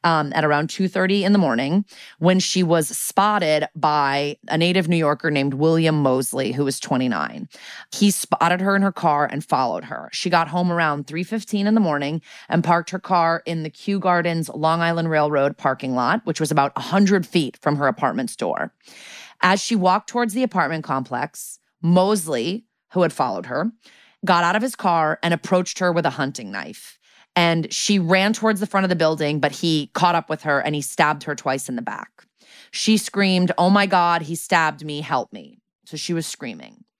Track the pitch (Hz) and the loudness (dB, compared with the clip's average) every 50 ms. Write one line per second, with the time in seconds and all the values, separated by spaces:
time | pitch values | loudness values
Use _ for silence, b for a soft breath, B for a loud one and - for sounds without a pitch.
0 | - 170 165 156 151 143 - - 156 151 147 147 151 160 - - 190 185 - 185 | 2 2 2 2 0 0 -2 0 2 2 2 2 0 -4 -2 -2 -4 -2 0 0
1 | 185 185 196 202 190 190 202 202 180 139 117 117 131 139 165 202 202 B B B | 0 2 2 2 2 4 4 4 4 2 2 0 0 0 0 0 0 B B B
2 | B B B B 160 180 185 185 180 - - 185 180 160 170 165 151 - - - | B B B B 2 4 4 4 2 0 0 0 2 4 2 2 2 -2 -4 -8
3 | - - - - 196 214 214 208 175 156 156 151 151 - _ 156 143 156 151 147 | -8 -2 0 2 2 4 2 2 2 2 2 0 0 -4 _ -2 0 2 2 2
4 | 143 135 139 143 143 147 143 _ - - - 160 165 175 180 190 175 160 175 165 | 2 2 0 0 -2 -2 -6 _ -8 -4 0 0 2 2 2 2 2 2 2 2
5 | 160 147 147 - - 160 151 143 139 143 135 135 151 160 165 165 165 160 156 151 | 2 2 0 0 0 0 0 2 0 0 0 2 2 4 4 4 4 2 2 2
6 | 143 135 127 131 135 - - 139 135 107 123 135 143 135 135 - - - 131 127 | 2 2 2 2 0 -2 -2 -4 -2 -2 -2 -2 -2 -2 -2 -6 -4 -2 0 0
7 | 131 127 110 82 73 62 - - - - B B B B B B B B - - | 0 0 -2 -2 -4 -6 -8 -12 -14 -14 B B B B B B B B -2 2
8 | 208 202 190 - - - - - 160 170 180 180 190 196 196 196 196 196 - - | 2 2 2 0 -2 -4 0 0 2 2 2 0 0 0 2 2 0 0 -2 0
9 | - 165 147 143 147 - - 143 151 - - 131 131 120 87 87 - - - - | 0 2 2 2 0 0 -2 -6 -4 -2 0 0 0 0 -2 -4 -6 -8 -12 -12
10 | - - - - - 180 170 170 165 151 156 180 175 175 170 170 165 156 147 143 | -12 -10 -10 -6 -2 0 2 2 0 0 -2 -2 0 0 0 2 0 0 0 -2
11 | 143 - 147 165 180 - 220 226 202 - - 202 196 208 220 226 208 165 147 143 | -6 -8 -8 -8 -6 -6 -6 -8 -6 -4 -2 0 2 2 2 4 2 2 0 0
12 | 143 143 156 160 B B B B B B - 175 - 175 175 170 165 - - 190 | -2 -2 -4 -6 B B B B B B 0 0 2 4 2 2 0 -4 -10 -10
13 | - - 185 175 165 165 165 165 - - 170 165 156 156 - - - - 196 196 | -4 0 2 2 4 2 0 -2 -4 -6 -6 -4 -6 -8 -10 -8 -6 -4 -4 0
14 | 185 185 180 175 170 175 165 165 160 - - 151 151 160 165 170 170 170 170 165 | 2 2 2 2 2 0 -2 -2 -4 -6 -6 -2 0 0 2 2 0 0 0 0
15 | 165 165 160 151 151 151 151 143 139 139 - - - 139 131 - - 131 127 127 | -2 0 2 2 2 2 2 2 2 0 -2 -2 -2 -2 -2 -2 -4 -4 -2 0
16 | 123 123 180 233 - - 156 - 156 143 156 151 139 139 - - - - 175 196 | 0 0 0 0 -2 -6 -4 -4 -2 0 2 0 0 0 -2 -8 -6 -2 2 2
17 | 202 190 202 190 165 - - 180 151 123 - - - 151 147 143 143 135 117 - | 4 4 4 0 0 0 -2 -2 -2 -2 -6 -4 -2 -2 -2 0 0 -2 0 0
18 | 147 131 87 110 131 113 - - - 87 67 - 76 - _ B B B B B | -2 -2 -2 -2 -4 -6 -6 -6 -4 -4 -4 -4 -6 -8 _ B B B B B
19 | B B B B B B B B - 185 190 202 - - 233 208 180 185 180 214 | B B B B B B B B 2 2 2 2 0 -2 -2 2 2 2 2 2
20 | - - - 240 240 226 190 247 262 233 - 190 160 139 160 160 156 - 139 135 | -2 -4 -4 -2 -2 -2 -2 -2 -4 -2 0 0 0 0 -2 -6 -4 -4 -4 -4
21 | 127 - 135 120 135 156 _ - - - - _ _ _ _ _ - 165 175 185 | -2 -2 -2 -2 -2 -6 _ -14 -16 -16 -16 _ _ _ _ _ 2 4 4 4
22 | 185 196 214 202 160 160 147 120 113 165 190 233 _ _ _ _ _ _ - 180 | 4 4 2 0 -2 -2 -2 -2 -2 -2 -4 -6 _ _ _ _ _ _ 0 0
23 | 175 160 - - 139 123 101 90 90 - 123 139 175 233 - b b b b b | 0 0 0 -2 -2 -2 -2 -6 -6 -6 -4 -4 -4 -4 -6 b b b b b
24 | b b b b - - 185 170 175 170 185 214 226 262 - - - 190 175 165 | b b b b 0 2 2 4 4 2 2 0 -2 -4 -6 -2 0 2 2 2
25 | 160 151 160 - - 170 170 160 - - 190 180 180 - - - 185 180 170 170 | 2 0 -2 -2 0 -2 -2 -2 -2 0 0 0 0 -2 -6 -2 -2 0 0 0
26 | 156 147 127 - 143 135 143 - 113 98 98 98 69 76 - - - - - _ | 0 -2 -2 -2 -6 -6 -6 -8 -12 -10 -10 -10 -10 -12 -14 -18 -20 -20 -20 _
27 | b b b b b b _ 180 170 170 165 165 156 - - - - - 208 196 | b b b b b b _ 2 2 2 2 0 -2 -2 -4 -4 0 2 2 2
28 | 175 165 185 190 190 208 220 - 220 220 214 185 208 - - 196 190 185 180 160 | 4 2 2 2 2 2 0 0 0 0 0 0 -4 -2 -2 -2 0 0 0 2
29 | 165 156 160 147 151 147 151 147 135 147 139 - - 170 160 151 143 - _ - | 2 2 2 0 -2 -2 0 0 -2 -2 -2 -2 -2 0 0 0 -2 -4 _ 0
30 | 175 175 170 170 160 - 160 156 - 156 143 139 - - 151 147 135 - - - | 2 2 2 0 -2 -2 -8 -6 -2 0 0 0 0 -2 -4 -4 -6 -6 0 2
31 | 160 151 151 143 - 156 147 - - 143 131 135 - - 127 120 117 - 107 107 | 2 2 2 -2 -4 -8 -8 -4 -4 -4 -4 -4 -4 -8 -8 -8 -6 -8 -10 -10
32 | - - _ - _ _ _ B B B B B B B - - - - 220 208 | -12 -16 _ -20 _ _ _ B B B B B B B -8 -4 2 2 2 2
33 | - - - 196 202 190 185 180 180 180 - - 175 185 196 202 202 196 190 180 | 0 -2 -2 0 0 2 2 2 2 2 2 2 4 4 4 4 4 4 2 2
34 | 175 175 170 170 160 147 170 165 - - 185 170 160 156 151 135 151 151 147 147 | 4 4 2 0 -2 -6 -8 -8 -2 0 2 2 2 2 -2 -4 -10 -10 -8 -8
35 | 151 151 156 127 113 _ - 104 73 69 - _ _ _ _ _ _ - - 147 | -6 -4 -4 -4 -4 _ -12 -18 -18 -20 -20 _ _ _ _ _ _ -16 -12 -10
36 | - - 175 165 156 - - _ 147 120 104 80 65 55 - _ - _ _ | -6 -4 -4 -4 -4 -6 -10 _ -12 -12 -12 -14 -18 -20 -20 _ -20 _ _